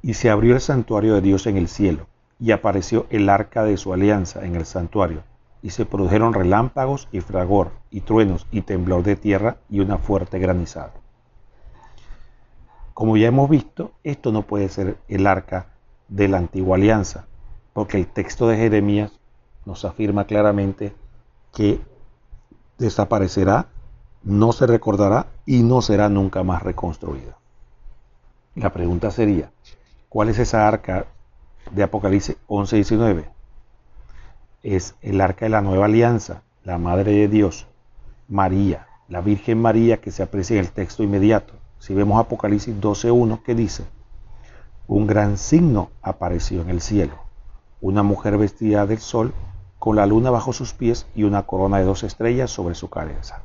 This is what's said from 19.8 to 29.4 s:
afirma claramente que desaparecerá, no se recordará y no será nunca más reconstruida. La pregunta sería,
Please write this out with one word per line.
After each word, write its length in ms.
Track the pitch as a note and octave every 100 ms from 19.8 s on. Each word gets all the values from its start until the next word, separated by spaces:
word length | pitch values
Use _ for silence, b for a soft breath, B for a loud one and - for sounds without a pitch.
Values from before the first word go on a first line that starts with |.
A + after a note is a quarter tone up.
afirma 400 | F#2+ - G#2+ G2+
claramente 720 | G2+ G#2 G#2 G2+ G2 G2 G2+ - - - _ _ _
que 260 | - G#2 - - - - _ _ - _ - - _
desaparecerá, 920 | A#2 - G2+ A2 F#2+ - F#2+ A2 - - - - - -
no 280 | - G2+ A2+
se 140 | A#2 B2+
recordará 600 | A#2 - G2+ G2+ A2 - - -
y 160 | B2+
no 180 | A#2 B2+
será 280 | A2 G2+ G#2
nunca 340 | G2+ G2 F#2+
más 200 | F#2 F2
reconstruida. 760 | - F2 F2 E2 E2+ C#2+ - - _ _ - _ - - _ _ _ _ _ -
La 160 | G2+
pregunta 380 | F2 F2 F2 G#2
sería, 420 | - A2 F#2+